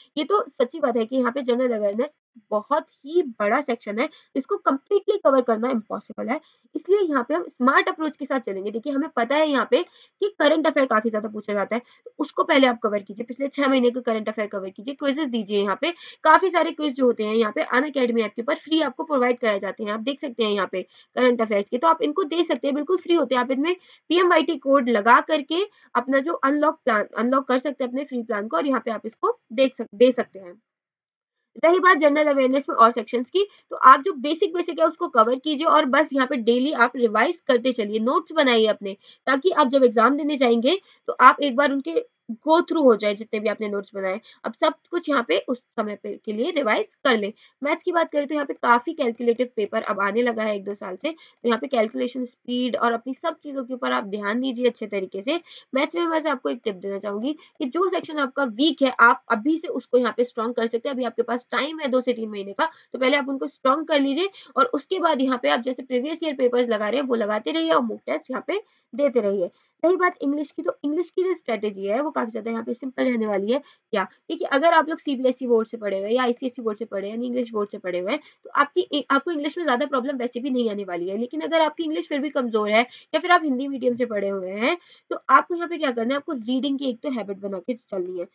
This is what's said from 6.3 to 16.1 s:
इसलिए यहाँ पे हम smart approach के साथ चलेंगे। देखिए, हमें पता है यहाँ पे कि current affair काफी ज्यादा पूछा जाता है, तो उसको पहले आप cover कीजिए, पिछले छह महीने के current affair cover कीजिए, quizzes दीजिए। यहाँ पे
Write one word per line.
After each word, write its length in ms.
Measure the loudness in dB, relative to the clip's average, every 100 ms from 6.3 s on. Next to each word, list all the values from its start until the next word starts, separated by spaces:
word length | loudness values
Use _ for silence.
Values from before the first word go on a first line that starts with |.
| -6 -8 _ _
इसलिए 260 | -10 0 2
यहाँ 240 | 2 0
पे 100 | 0
हम 100 | -2
smart 440 | -4 0 4 4 2
approach 280 | -2 -4 -6
के 80 |
साथ 160 | -4 -4
चलेंगे। 300 | -4 -6 -6
देखिए, 220 | -6 -4
हमें 160 | -4 -2
पता 260 | -2 0 2
है 120 | 2
यहाँ 180 | 2 2
पे 120 | 0
कि 460 | 0 -10 -20 _ -4 2
current 260 | 2 4 2
affair 200 | 2 2
काफी 240 | 2 0
ज्यादा 180 | -2 -6
पूछा 240 | -8 -4
जाता 240 | -4 -2 -4
है, 60 | -6 _
तो 80 | -14 -8
उसको 260 | -4 -2
पहले 220 | 2 4 4
आप 120 | 2
cover 180 | -2 -4
कीजिए, 240 | -6 -12
पिछले 240 | -12 -6 -6
छह 200 | -2 2
महीने 220 | 4 2
के 100 | 0
current 260 | -2 -4 -4
affair 200 | -6 -6
cover 220 | -8 -10
कीजिए, 240 | -12 -12
quizzes 340 | -4 -4 -2 -2
दीजिए। 320 | -4 -2 -2
यहाँ 180 | 0 -2
पे 120 | -4 -6 -12